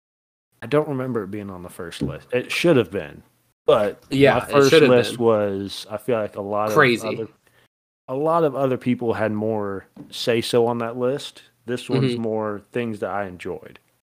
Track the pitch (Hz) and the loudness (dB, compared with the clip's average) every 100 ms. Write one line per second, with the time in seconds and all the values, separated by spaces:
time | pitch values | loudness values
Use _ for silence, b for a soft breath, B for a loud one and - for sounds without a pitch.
0 | _ _ _ _ _ _ 113 147 151 135 | _ _ _ _ _ _ -2 0 0 -4
1 | 131 117 95 104 101 90 85 - 85 - | -4 -4 -6 -8 -10 -12 -14 -14 -14 -8
2 | - 78 - 123 - - 170 139 95 95 | -8 -8 -6 -4 -4 0 4 4 4 -4
3 | 73 - _ _ _ _ - 127 104 - | -8 -14 _ _ _ _ 2 2 2 -4
4 | _ 139 135 123 - 143 139 160 139 123 | _ 4 4 4 2 4 6 8 8 6
5 | 120 123 113 110 104 98 98 - 95 107 | 4 0 2 4 2 -2 -6 -10 -12 -10
6 | - 113 104 - 98 104 107 107 135 113 | -4 -2 -4 -6 -6 -2 0 2 2 2
7 | 110 104 107 _ _ _ _ _ _ _ | -2 -8 -10 _ _ _ _ _ _ _
8 | - 131 156 170 156 127 135 123 123 123 | -10 -4 0 2 2 2 0 0 0 0
9 | 120 101 107 107 107 110 101 98 - - | 0 0 -2 -2 -2 -2 -4 -8 -12 -20
10 | - - - 117 - 123 117 117 117 123 | -16 -6 0 0 2 2 2 0 -6 -4
11 | 123 139 - - _ _ - 123 - 135 | -4 -4 -8 -18 _ _ -8 -8 -2 0
12 | 131 120 113 110 107 104 - 123 117 104 | 0 -2 -4 -4 -4 -8 -8 -6 -6 -6
13 | 101 98 98 87 92 80 - - _ _ | -6 -6 -8 -10 -10 -10 -14 -20 _ _